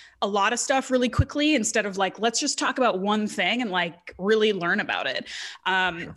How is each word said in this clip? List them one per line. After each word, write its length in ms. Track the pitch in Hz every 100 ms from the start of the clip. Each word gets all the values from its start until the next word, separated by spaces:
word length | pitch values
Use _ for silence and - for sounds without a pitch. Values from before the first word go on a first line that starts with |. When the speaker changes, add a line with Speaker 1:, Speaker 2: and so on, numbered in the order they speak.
| - _
Speaker 1:
a 60 | 214
lot 260 | 202 202
of 60 | 240
stuff 300 | - 269 262
really 200 | 254 247
quickly 460 | - 269 294 302 294
instead 300 | 214 226 202
of, 120 | 190
like, 220 | 190 185
let's 200 | 226 -
just 180 | 294 -
talk 200 | 294 262
about 220 | 240 185
one 280 | 202 214 208
thing 340 | - 180 233
and, 80 | 240
like, 440 | 180 170 165 - -
really 360 | 190 220 214
learn 260 | 196 170 196
about 280 | 143 95 131
it. 180 | 127 - - - - 185
Um, 340 | 185 185 170
Speaker 2:
Sure. 160 | 170